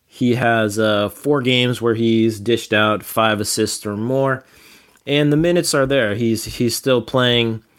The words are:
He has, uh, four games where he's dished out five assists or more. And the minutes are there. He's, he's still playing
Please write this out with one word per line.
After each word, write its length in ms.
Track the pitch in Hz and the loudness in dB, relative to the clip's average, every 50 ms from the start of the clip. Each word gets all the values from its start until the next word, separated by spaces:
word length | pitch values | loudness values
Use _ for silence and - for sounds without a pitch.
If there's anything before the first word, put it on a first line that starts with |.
| _ | _
He 280 | _ - - 127 123 120 | _ -6 -2 0 0 2
has, 440 | 123 113 117 117 113 110 107 101 110 | 2 2 2 2 2 0 0 0 0
uh, 300 | 110 107 107 101 104 101 | 0 0 0 0 -2 -2
four 320 | - - - 143 147 143 | -4 -4 -2 0 0 0
games 400 | 120 127 127 123 123 123 123 - | 2 2 2 2 2 2 0 0
where 120 | 113 117 113 | 0 0 0
he's 460 | 113 117 113 113 113 110 113 107 101 | 2 2 2 2 2 2 0 0 -2
dished 320 | 101 117 117 113 - - | -2 -2 -2 -2 0 0
out 320 | 107 104 107 107 107 98 - | 0 2 2 2 0 -2 -4
five 380 | - - 113 110 110 107 101 | -6 -2 0 0 0 0 -2
assists 440 | 104 - - 110 110 101 - - - | -4 -4 -2 -2 -2 -2 -4 -8 -8
or 120 | 104 104 | -8 -8
more. 480 | 104 110 123 131 135 135 135 131 131 - _ _ - - - - - _ _ _ _ - | -6 -4 -4 -2 -2 -2 -2 -4 -6 -8 _ _ -20 -20 -20 -20 -20 _ _ _ _ -6
And 240 | - 143 147 151 147 | -2 0 2 2 2
the 80 | 147 | 2
minutes 360 | 151 165 175 175 175 165 - - | 2 2 2 2 0 0 0 0
are 120 | 143 135 | 0 0
there. 300 | 135 139 135 117 104 101 | 2 2 0 0 0 0
He's, 300 | 113 120 113 113 107 - | 0 0 0 -2 -2 -4
he's 280 | - - - 123 117 110 | -8 -4 -2 -2 -2 -2
still 280 | - - 139 127 120 | -2 0 0 0 0
playing 600 | 113 - - 131 123 123 120 120 117 113 113 110 - _ _ | 0 0 0 0 2 2 2 2 2 0 -2 -6 -10 _ _